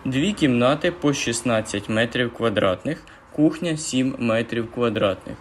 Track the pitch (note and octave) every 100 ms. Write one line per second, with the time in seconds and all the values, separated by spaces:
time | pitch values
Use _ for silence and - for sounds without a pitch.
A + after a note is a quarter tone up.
0 | C3 C3 F3+ G#3 D3 A#2+ B2 D3+ F3 E3+
1 | D3 C#3 - A#2 B2+ A2 G#2+ G#2 - A2
2 | A#2 B2 A#2+ - A#2 G2+ G2 F2+ C3 E3+
3 | - - - - D#3 - F3 D#3 - C3
4 | C3 C3 A#2 A2+ A#2 A#2 A2+ B2 A#2+ G2+
5 | F#2+ F#2 - -